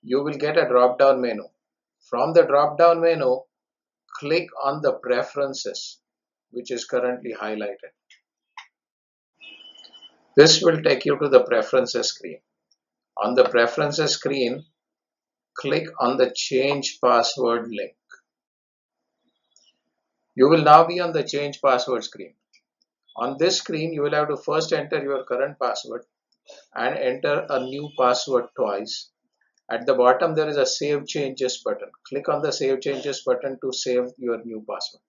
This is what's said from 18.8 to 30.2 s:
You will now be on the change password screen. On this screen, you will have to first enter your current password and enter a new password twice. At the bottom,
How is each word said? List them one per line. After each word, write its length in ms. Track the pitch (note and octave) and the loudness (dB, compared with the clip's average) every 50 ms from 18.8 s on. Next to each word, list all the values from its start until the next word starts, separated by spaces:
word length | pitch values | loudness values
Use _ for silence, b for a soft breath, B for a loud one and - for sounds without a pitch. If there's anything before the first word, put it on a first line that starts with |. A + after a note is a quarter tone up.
| _ _ _ _ _ _ _ _ _ _ _ _ _ _ _ _ _ _ _ _ _ _ _ _ _ _ _ _ _ _ _ | _ _ _ _ _ _ _ _ _ _ _ _ _ _ _ _ _ _ _ _ _ _ _ _ _ _ _ _ _ _ _
You 140 | B2+ B2+ C#3+ | 4 4 6
will 140 | D#3+ D#3+ D3 | 6 4 6
now 240 | D3+ D3+ D#3+ E3+ | 8 8 8 8
be 120 | E3+ F3 F3+ | 6 0 -4
on 120 | F3+ E3+ D#3+ | -4 -2 -2
the 100 | D#3 C#3 | -4 -4
change 380 | - - C#3+ D3 C#3+ C#3 - | -4 -4 -6 -6 -6 -8 -2
password 440 | - C#3 C3 B2 - - B2+ A2+ G#2+ | 2 2 2 2 0 -2 -4 -6 -6
screen. 300 | - - - F#2+ E2+ _ _ _ _ _ _ _ _ _ _ _ _ _ _ _ _ _ | -10 -14 -16 -18 -18 _ _ _ _ _ _ _ _ _ _ _ _ _ _ _ _ _
On 200 | - A#2+ B2+ C#3 C#3 | -8 -6 -6 -2 0
this 200 | D#3+ F#3 F#3+ - | 0 0 0 -2
screen, 340 | - - E3 D#3 D#3 E3 E3 | -4 -6 -6 -6 -4 -4 -4
you 100 | D3 C#3+ | -2 -2
will 120 | D3 D3+ | -2 0
have 140 | D3+ D3+ D3 | -2 -2 -2
to 80 | D3 C#3 | -4 -6
first 340 | - - - D#3 D#3 - E3+ | -4 -4 -2 -2 -2 -2 -2
enter 300 | D3+ C#3+ - E3 D3+ C#3 | -4 -2 -4 -6 -4 -4
your 220 | C#3 C#3 C3 C3 | -4 -4 -6 -4
current 340 | - B2+ B2 C3+ D3 D3 _ | -6 -4 -4 -4 -4 -4 _
password 440 | C3 A#2+ G#2 - - B2 A2+ A#2+ - _ _ _ _ _ _ _ _ B B B B B B | -4 -4 -4 -6 -8 -10 -12 -12 -14 _ _ _ _ _ _ _ _ B B B B B B
and 220 | C3 A#2 C3 D3 | -4 -4 -4 -4
enter 500 | C#3+ C#3+ B2+ B2+ C#3+ - D3+ D3 C#3+ - - | -2 -2 -4 -4 -2 -2 -2 -2 -2 -2 -2
a 100 | D3 C3+ | -4 -4
new 300 | B2+ C3 C3+ C#3+ D3 D3 - - | -4 -4 -8 -10 -10 -10 -2 2
password 480 | C3 B2 A#2+ - - - C3 B2 A#2+ - _ | 2 2 2 0 -2 0 0 0 -2 -2 _
twice. 540 | - B2 G#2 G2 G2 G#2+ A2 - - - _ _ _ _ _ _ _ _ _ _ _ _ _ | -4 -4 -4 -4 -6 -6 -8 -12 -14 -14 _ _ _ _ _ _ _ _ _ _ _ _ _
At 160 | A#2+ A#2 A#2+ | -8 -6 0
the 80 | C3+ C3+ | 0 2
bottom, 400 | B2+ B2 B2 C3 - | 4 6 4 4 4